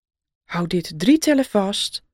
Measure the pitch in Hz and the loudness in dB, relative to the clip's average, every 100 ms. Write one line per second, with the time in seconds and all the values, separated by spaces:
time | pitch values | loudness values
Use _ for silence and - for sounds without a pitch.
0 | _ _ _ _ - 170 170 180 - 156 | _ _ _ _ -8 -6 -2 -4 -6 -2
1 | 180 311 311 277 262 208 190 202 - - | 2 4 4 2 2 0 0 -4 -6 -10
2 | _ | _